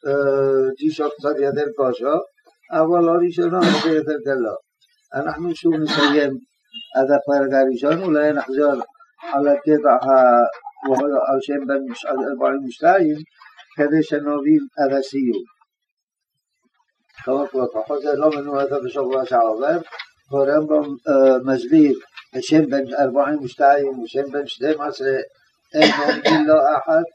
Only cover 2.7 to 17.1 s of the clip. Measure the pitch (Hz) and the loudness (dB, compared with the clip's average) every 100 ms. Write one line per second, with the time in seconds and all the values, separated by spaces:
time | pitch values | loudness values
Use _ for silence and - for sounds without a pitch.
2.7 | 170 160 175 170 170 175 170 170 180 180 | -2 2 2 2 2 0 0 -2 2 2
3.7 | 196 160 156 147 147 131 135 113 - _ | 2 2 0 0 -4 -4 -2 -4 -6 _
4.7 | _ _ _ _ 135 151 151 175 160 165 | _ _ _ _ -8 -6 -6 -6 -2 -2
5.7 | 156 151 151 147 147 143 131 - _ _ | 0 0 0 2 2 0 -4 -14 _ _
6.7 | - - 131 135 143 143 143 139 135 135 | -20 -6 -2 2 2 2 0 2 2 2
7.7 | 123 139 165 190 151 151 143 - 135 147 | 0 0 0 0 2 2 0 -4 0 0
8.7 | 135 - _ _ _ - 139 143 143 - | 0 -6 _ _ _ -6 -2 2 0 2
9.7 | 151 147 127 127 135 127 120 117 - - | 2 4 2 4 4 6 6 2 -2 -18
10.7 | _ 139 131 143 139 - - 403 143 135 | _ -2 -2 0 -2 0 -2 -2 -6 -4
11.7 | 139 135 117 - 135 123 - 135 139 - | -4 -6 -12 -8 -6 -6 -2 -2 -2 -8
12.7 | - 160 190 160 151 156 _ - _ - | -2 2 4 2 -2 -10 _ -20 _ -20
13.7 | - 147 156 156 151 147 147 143 156 139 | -4 0 0 0 -2 -4 -4 2 2 0
14.7 | - 139 139 135 135 127 104 - _ _ | -4 -2 0 -4 -4 -2 -2 -6 _ _
15.7 | _ _ _ _ _ _ _ _ _ _ | _ _ _ _ _ _ _ _ _ _
16.7 | _ _ _ _ | _ _ _ _